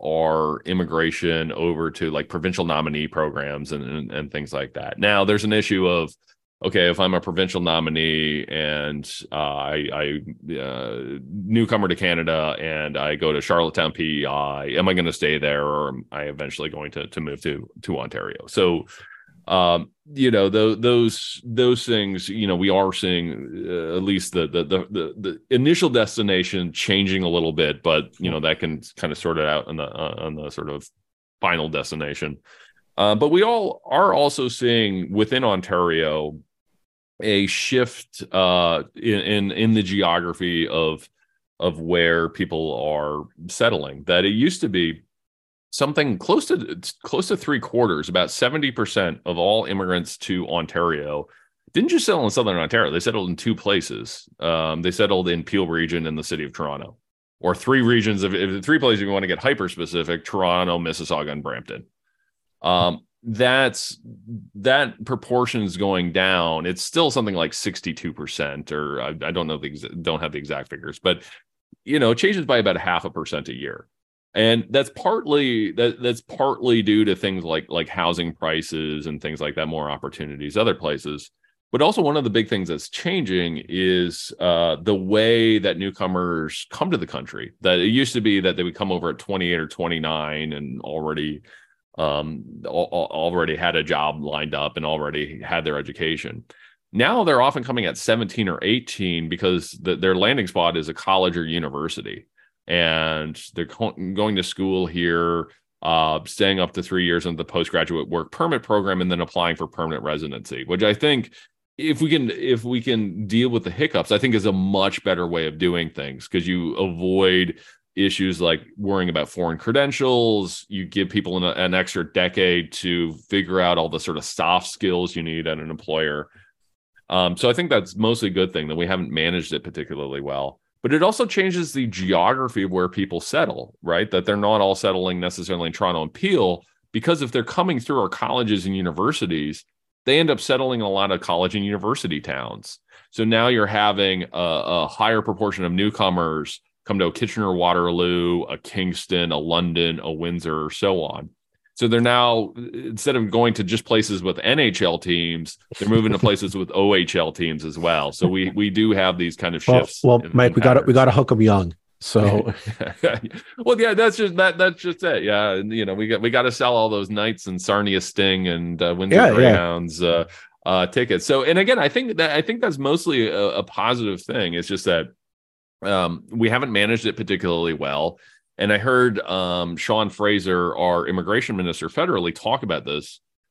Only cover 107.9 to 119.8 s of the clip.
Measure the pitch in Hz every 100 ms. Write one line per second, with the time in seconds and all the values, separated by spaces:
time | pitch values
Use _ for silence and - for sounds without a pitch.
107.9 | 82 - 85 - - 165 135 - 104 98
108.9 | 92 90 87 85 92 85 82 80 - 80
109.9 | 76 65 76 78 62 - 62 71 90 107
110.9 | 107 151 135 - - - _ _ - 156
111.9 | 135 156 156 120 - 139 117 120 123 123
112.9 | 113 101 87 104 113 123 113 90 85 151
113.9 | - - 104 135 113 101 95 95 98 98
114.9 | - 101 87 87 85 78 76 90 87 80
115.9 | 76 69 67 - 92 85 90 82 - 95
116.9 | 85 92 95 95 92 87 - - - _
117.9 | - 98 - 95 85 85 80 - 101 98
118.9 | 98 90 80 73 - 85 80 - 135